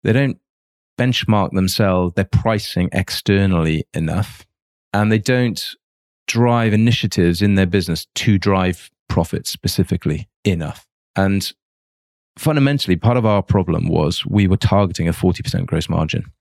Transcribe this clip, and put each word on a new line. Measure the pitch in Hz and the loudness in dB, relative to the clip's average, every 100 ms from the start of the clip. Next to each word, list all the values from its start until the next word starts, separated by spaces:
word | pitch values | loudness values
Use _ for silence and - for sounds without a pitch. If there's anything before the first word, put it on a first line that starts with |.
They | - | 2
don't | 117 139 - _ _ _ _ _ - | 2 0 -4 _ _ _ _ _ -2
benchmark | 123 120 - 107 95 | 0 0 2 2 2
themselves, | 95 92 - 104 92 90 85 | 0 0 2 2 2 0 -2
their | 95 | 0
pricing | - 113 107 - - 90 | 0 0 -2 -2 -4 -2
externally | - 92 - - 98 98 90 80 78 - | -2 -4 -6 0 2 4 2 0 -2 -4
enough, | 76 80 82 110 - - _ _ _ _ | -4 -4 -2 -4 -8 -20 _ _ _ _
and | 101 107 | -2 2
they | 110 | 0
don't | 104 127 123 95 - - _ _ _ _ - | 0 0 0 -4 -12 -16 _ _ _ _ -6
drive | 113 120 120 113 | 0 2 2 2
initiatives | 104 113 117 101 - 87 85 | 2 2 2 0 2 2 2
in | 104 98 | 0 2
their | 92 | 2
business | 95 87 82 - - | 0 -2 -6 -6 -4
to | - 98 | 0 2
drive | 101 95 92 90 - _ _ | 2 0 0 -4 -10 _ _
profit | - 85 - - | -2 -2 -4 -8
specifically | - - - 185 87 - 76 - _ | -6 -4 -2 -2 -2 -2 -6 -8 _
enough. | - 87 76 - _ _ _ - | -2 -2 -4 -10 _ _ _ -2
And | 98 98 - - _ _ _ _ _ _ _ - | 0 0 -4 -12 _ _ _ _ _ _ _ -4
fundamentally, | 156 151 139 143 - 87 | 0 2 2 0 0 0
part | 113 123 | 2 2
of | 110 | 2
our | 104 | 0
problem | - 101 87 82 82 | 2 0 0 -2 0
was | 80 76 87 - | 0 0 -4 -2
we | 104 95 | 2 2
were | 92 | 2
targeting | - 98 98 - 85 | 2 2 0 -2 -2
a | |
forty | 85 95 87 | 0 0 0
percent | - 90 87 | -4 -4 -2
gross | 80 - | -4 -2
margin. | 82 78 - - _ | -2 -2 -4 -8 _